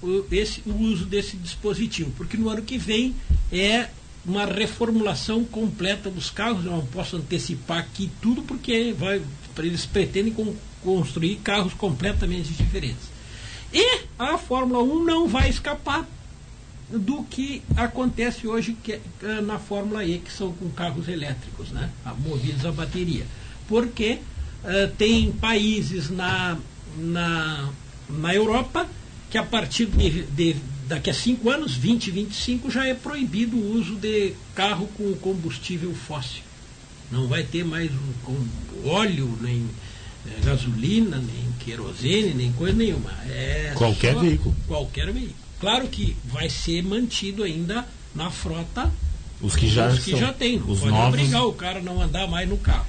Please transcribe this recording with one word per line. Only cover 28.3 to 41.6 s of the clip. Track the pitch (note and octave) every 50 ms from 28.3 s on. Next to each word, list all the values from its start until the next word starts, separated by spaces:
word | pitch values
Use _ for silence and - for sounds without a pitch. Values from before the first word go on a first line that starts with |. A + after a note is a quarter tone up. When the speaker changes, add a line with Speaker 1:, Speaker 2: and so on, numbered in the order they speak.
| F3+
Speaker 1:
Europa | G3+ G#3+ G#3+ A3 B3 C4 B3 - E4 F4+ - - - - - - - - - -
que | A3+
a | G#3
partir | - - A3+ F#3+ - - - A#3 G#3+
de, | F#3 - G3 F3+ D3+ E3 E3 -
de, | C#3 C#3 F3 E3+ D#3+ - - - - - - -
daqui | E3 D3+ - G3
a | -
cinco | - - A#3+ B3+ A#3 G#3+ A3+
anos, | C4 D4 D#4 C#4 B2+
vinte | B2+ B2 F3+ A#3+ A#3 -
e | G3
vinte | F3 F#3+ G#3 G3+ G#3
e |
cinco, | - - - B3 B3 - C#4
já | - B3 C4+
é | C4 B3+
proibido | B3+ - - D4 D4 C4+ G3 D3 G3+ A#3 A#3 A3 A#3+
o | G#3 G3+ G#3+
uso | A#3 G3+ E3 G#3
de | G3+ F#3 G#3+ G#3+ G#3+ G3+ F#3+ - - - - -
carro | - F#3+ G3+ G#3 E3 G3 G3+ -
com | - G#3 G3+ F#3+
combustível | - - F#3+ F#3+ F3+ D#3+ D#3+ B2+ - - - F3+ E3+ D#3+ F3+ E3+
fóssil. | C3 - - D#3 C#3+ B2 - - - - - - - - - - - - - - - - -
Não | B2 B2 C3 A#2+
vai | B2 E3+
ter | D#3+ B2+ - E3 E3+
mais | E3+ D#3 D#3+ E3 D#3
um, | C#3 C3 C#3 C#3 B2 - -
com | - B2+ C#3 C3 A2+ A2+ - - - - - - C3+
óleo, | D#3+ G3 A3 G#3 F3+ D3 C3+ B2 A#2 A2
nem, | A#2 B2 B2 A#2+ A#2 A2+ G#2+ - - - - - - - - - - -
eh, | A2 A2 -
gasolina, | C#3 C#3 B2 - B2+ A2 A2 A2+ D3 G3+ A3+ A3+ G3+ D#3 C3+
nem | B2 A#2 A#2 A#2 A#2 A#2+ A#2+ -